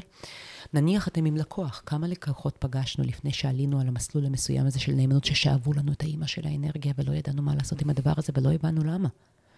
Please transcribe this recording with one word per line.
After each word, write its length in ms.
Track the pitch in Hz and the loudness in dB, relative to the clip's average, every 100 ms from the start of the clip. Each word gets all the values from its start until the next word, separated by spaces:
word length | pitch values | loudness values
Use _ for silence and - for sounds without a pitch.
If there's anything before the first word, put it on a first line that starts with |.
| - - - - - - - | -8 -14 -18 -16 -18 -18 -2
נניח 360 | 147 156 208 - | 2 4 4 2
אתם 160 | 165 | 0
עם 120 | 160 151 | 2 2
לקוח, 460 | 151 - 160 - - | -2 -4 -6 -6 -6
כמה 200 | 151 170 | -4 -2
לקוחות 500 | 175 - 135 143 - | -4 -4 -4 -4 -4
פגשנו 460 | 135 131 127 - | -4 -2 -2 -2
לפני 280 | 127 - 143 | -2 -2 -4
שעלינו 480 | 131 139 131 139 139 | -2 -2 0 0 0
על 80 | 127 | 0
המסלול 380 | 123 - 151 139 | -2 -2 -2 0
המסוים 400 | 135 - 135 135 | 0 0 2 2
הזה 140 | 131 | 0
של 120 | 143 | 0
נאמנות, 320 | 135 131 139 | 2 4 4
ששאבו 480 | - 143 143 139 127 | 2 2 2 2 2
לנו 200 | 147 143 | 0 0
את 100 | 143 | 0
האמא 240 | 156 151 151 | -2 -4 -4
של 200 | - 151 | -4 -4
האנרגיה, 460 | 147 147 151 143 139 | -2 -2 -2 -2 -2
ולא 140 | 139 | -2
ידענו 300 | 147 143 139 | -2 -2 -2
מה 120 | 143 | 0
לעשות 280 | 143 135 - | 0 -2 -2
עם 80 | 147 | 0
הדבר 220 | 139 135 156 | 2 2 2
הזה, 160 | 156 135 | 2 2
ולא 160 | 135 | 4
הבנו 320 | 156 160 156 | 4 2 2
למה. 240 | 156 175 165 - _ _ _ | 0 2 0 -2 _ _ _